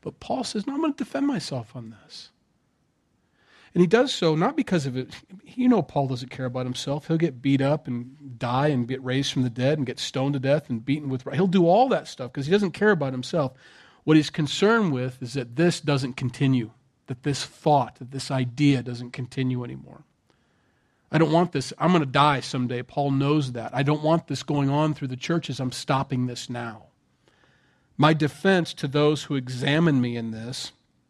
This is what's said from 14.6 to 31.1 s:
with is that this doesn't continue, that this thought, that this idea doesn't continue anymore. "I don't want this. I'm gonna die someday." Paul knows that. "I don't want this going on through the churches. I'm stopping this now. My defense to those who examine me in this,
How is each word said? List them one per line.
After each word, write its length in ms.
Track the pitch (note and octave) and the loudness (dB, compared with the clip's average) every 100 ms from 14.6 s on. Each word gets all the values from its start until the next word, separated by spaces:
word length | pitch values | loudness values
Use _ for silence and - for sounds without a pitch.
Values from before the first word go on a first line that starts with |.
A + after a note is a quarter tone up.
| G3+ A#3 F#3+ | 4 4 2
with 300 | B2+ B2+ B2+ | 0 -4 -6
is 120 | A#2 | -8
that 220 | C3+ A#2+ A#2+ | -6 -4 2
this 240 | F3 - | 2 2
doesn't 340 | C#3+ C#3 B2+ | 0 0 -2
continue, 580 | - B2+ - C#3 B2+ G#2+ - _ _ - | -4 -4 0 2 2 0 -8 _ _ -14
that 160 | B2+ | -8
this 220 | D3 C#3 | -4 -4
thought, 520 | - - D#3 C#3+ A2+ - | -6 -4 2 2 2 -6
that 140 | B2+ | -14
this 200 | C3+ - | -10 -4
idea 520 | C3 B2 A#2+ C#3+ C3 | -2 -2 2 4 4
doesn't 300 | A#2+ A#2+ A#2+ | -2 -10 -10
continue 520 | - B2 - B2+ B2 | -10 -8 -4 -2 -2
anymore. 400 | A#2+ C3+ - - _ _ _ _ _ _ _ _ _ _ _ | -6 -12 -16 -20 _ _ _ _ _ _ _ _ _ _ _
"I 80 | D#3 | 0
don't 140 | D#3 | 4
want 200 | E3 F3 | 4 2
this. 220 | C#3 - - | -2 -6 -2
I'm 140 | D#3+ | 2
gonna 140 | F3+ C3+ | 4 4
die 340 | C#3 D3 C3+ | 4 4 2
someday." 420 | - C3 B2 B2 | -2 -4 -2 -4
Paul 280 | B2 - C#3+ | -6 -2 0
knows 420 | C3+ C#3 D3+ B2+ | 2 2 2 0
that. 220 | A#2+ A2+ | -4 -6
"I 80 | B2+ | -2
don't 200 | C#3 D3+ | 0 2
want 240 | D3+ E3 - | 2 2 0
this 160 | C3+ | -6
going 280 | - D3 C#3 | -2 0 2
on 220 | C#3+ D#3 | 2 0
through 160 | D3 C3+ | -2 -6
the 80 | B2+ | -6
churches. 440 | - E3+ - C3 | -4 -2 -4 -6
I'm 120 | B2+ | -6
stopping 540 | - - C3+ C3+ B2+ B2 | -6 -2 -2 0 -2 -2
this 220 | A#2+ - | -6 -10
now. 360 | A#2+ A#2 G#2 - _ _ _ _ _ _ _ _ _ _ - | -10 -10 -12 -20 _ _ _ _ _ _ _ _ _ _ 2
My 160 | D3+ | 4
defense 580 | D3+ D3+ - F#3+ F#3+ D#3+ | 4 0 0 2 2 0
to 140 | - C#3+ | -6 -4
those 360 | C#3+ D3+ D3 | 2 2 2
who 120 | - C#3 | -2 -6
examine 640 | B2+ B2 C#3 D3+ E3+ C3+ | -4 -4 0 2 4 4
me 160 | B2 A#2+ | 2 -2
in 140 | A2+ | -6
this, 420 | A2 A#2 C3 - - _ _ _ | -8 -10 -12 -12 -16 _ _ _